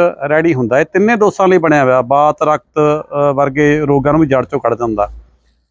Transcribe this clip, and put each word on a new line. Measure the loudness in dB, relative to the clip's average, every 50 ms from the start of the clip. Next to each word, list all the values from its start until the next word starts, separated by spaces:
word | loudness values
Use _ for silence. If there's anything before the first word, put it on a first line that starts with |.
| 2 0 -2 -4 -4 -2
ਰੈਡੀ | -2 0 0 0 0
ਹੁੰਦਾ। | -2 -2 0 0 0
ਇਹ | 0
ਤਿੰਨੇ | 0 0 0 0 0 0
ਦੋਸ਼ਾਂ | 0 0 0 0 0 2 2
ਲਈ | 2 2
ਬਣਿਆ | 2 2 2 2 2
ਹੋਇਆ, | 2 2 0
ਬਾਤ, | 0 0 2 2 2 2 0 0
ਰਕਤ, | -2 -2 -2 -2 -6 _ -4 -2 0 0 0 -2 -6 -8
ਅ, | -4 -2 -2 0
ਵਰਗੇ | 0 0 -2 -2 0 0 0 2 0 0
ਰੋਗਾਂ | 0 0 0 0 0 0
ਨੂੰ | 0 0
ਵੀ | 0
ਜੜ | 0 0 -2
'ਚੋਂ | -2 -4 -6 -4
ਕੱਢ | -2 -2 -4
ਦਿੰਦਾ। | -2 -4 -4 -4 -4 -4 -6 -8 -12 -20 _ _ _ _ _ _ _ _ _